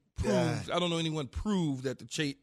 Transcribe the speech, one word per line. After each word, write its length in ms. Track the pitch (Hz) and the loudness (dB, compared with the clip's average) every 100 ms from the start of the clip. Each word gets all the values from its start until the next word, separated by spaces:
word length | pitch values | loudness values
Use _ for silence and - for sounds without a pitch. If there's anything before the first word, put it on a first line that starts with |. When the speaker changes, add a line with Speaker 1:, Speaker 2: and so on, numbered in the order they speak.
| _ - | _ -2
Speaker 1:
proved, 500 | - 196 - - - | 2 4 4 0 -2
Speaker 2:
Yeah. 80 | 175 | 0
Speaker 1:
I 40 | |
don't 100 | 175 | 0
know 80 | 165 | 0
anyone 300 | 165 156 131 | 0 -2 -4
proved 560 | - 214 196 160 131 | -4 0 2 2 0
that 160 | 131 123 | -4 -6
the 60 | 113 | -6
cha-, 320 | - 147 139 | -2 -2 -4